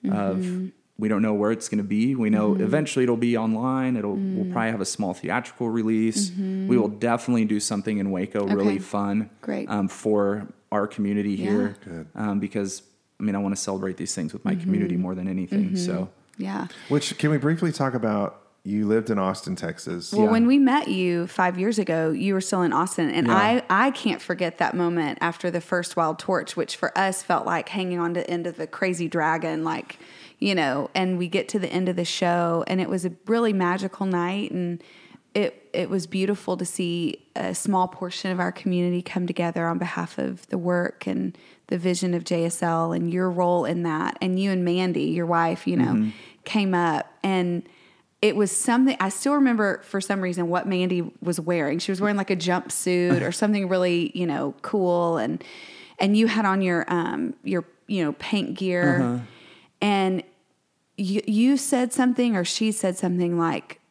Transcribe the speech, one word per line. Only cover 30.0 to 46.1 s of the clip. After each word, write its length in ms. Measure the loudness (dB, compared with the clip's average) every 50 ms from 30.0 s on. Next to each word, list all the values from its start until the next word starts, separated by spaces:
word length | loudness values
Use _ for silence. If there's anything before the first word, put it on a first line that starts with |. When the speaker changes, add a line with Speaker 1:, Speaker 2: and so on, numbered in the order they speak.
| -20 -20 -20 -20 -20 -20 -8 _
Speaker 2:
you 160 | 0 2 2
know, 340 | 2 2 2 0 0 -2 -2 -2
and 240 | 0 0 0 0 0
we 100 | -2 0
get 180 | 0 -2 -2 0
to 80 | -2 -2
the 120 | -2 0
end 200 | -2 0 0 0
of 60 | 0
the 100 | -2 -2
show, 580 | -4 -2 0 2 2 2 2 2 2 0 0 0
and 140 | 0 0 0
it 80 | 0 0
was 160 | -2 -2 -2
a 80 | -4 -6 -6 _
really 260 | 0 0 2 2 2
magical 540 | 2 2 2 2 0 0 -2 -6 -4 -4 -2
night, 440 | 0 0 0 0 0 -2 -4 -4 -4
and 320 | -4 -4 -2 -2 -4 -6 -10 -18 -20 -20 -20 -20 -20 -20 _ _ _
it, 340 | 0 0 0 -2 -8 -20 -6 -4
it 160 | -4 -2 0
was 160 | -2 -2 -4
beautiful 500 | -2 -2 0 0 0 0 -2 -2 -4 -4
to 80 | -2 -4
see 520 | -6 -4 -4 -4 -2 -2 -2 -2 -4 -4 -6 _ _ _
a 180 | -6 -4 -4 -4
small 320 | -4 -2 2 2 2 2
portion 440 | 2 -2 -8 -8 -8 -8 -6 -4 -4
of 80 | -2 0
our 100 | -2 -2
community 500 | -2 -4 -2 0 0 2 2 2 0 -2
come 240 | -2 -4 -4 -2 -2
together 400 | -2 -2 -2 -2 -2 -2 -2 -2
on 100 | 0 0
behalf 400 | -2 -2 -4 -4 -6 -6 -6 -6
of 300 | -6 -6 -6 -6 -8 -8 _
the 80 | -6 -4
work 480 | 0 0 0 2 0 -2 -4 _ -6
and 300 | -4 -4 -2 -4 -4 -6 -10 -20 -20 -20 _ _
the 100 | -6 -4
vision 380 | -2 0 0 0 0 0 0 0
of 100 | -2 -2
J 220 | -2 0 0 0
S 160 | -2 -2 -2
L 300 | 0 0 0 0 0 0
and 200 | 0 -2 -2 -2
your 180 | 0 0 0 0
role 360 | 0 2 2 2 4 2 2
in 160 | 0 -2 -2
that. 340 | -2 -2 -2 -2 -2 -4 -4 -2
And 180 | -2 0 0 0
you 100 | 0 0
and 120 | 0 2 2
Mandy, 380 | 2 2 2 2 0 0 0 0
your 220 | 0 0 -2 0
wife, 400 | 2 2 2 2 2 0 -2 -2
you 100 | -2 2
know, 160 | 2 2 2
Speaker 1:
Mm-hmm. 160 | 2 2 0 0